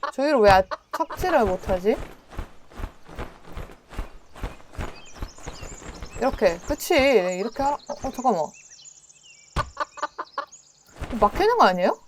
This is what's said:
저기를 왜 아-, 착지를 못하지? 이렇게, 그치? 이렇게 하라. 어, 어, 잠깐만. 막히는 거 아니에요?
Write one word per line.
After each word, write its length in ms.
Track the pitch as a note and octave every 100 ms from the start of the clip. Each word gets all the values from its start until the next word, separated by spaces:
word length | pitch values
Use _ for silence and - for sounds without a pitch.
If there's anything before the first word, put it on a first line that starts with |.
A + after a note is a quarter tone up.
| -
저기를 260 | - C#4 C#4+
왜 100 | G#3
아-, 140 | F#3+ F#3+ - _ -
착지를 480 | - - F#4 E4
못하지? 520 | G#3 F#3 - F#3 F#3+ B3 - - - - - - - - - - - - - - - - - - _ - - - - - - - - - - - - - - - - - - - - - - -
이렇게, 380 | B3 - G3+ E3+
그치? 360 | - D4 -
이렇게 640 | E4 C4+ A#3+ F3+ F3+ G3+ -
하라. 140 | C#4
어, 180 | D4 -
어, 180 | - C4
잠깐만. 320 | - B3+ F#3+ D3+ - - - - - _ - - - - - - - C#4+ - D4 - - - D4 - _ _ _ - - A#3
막히는 380 | G#3 - G4+ A#4
거 60 |
아니에요? 340 | A#3+ F3+ F#3+ -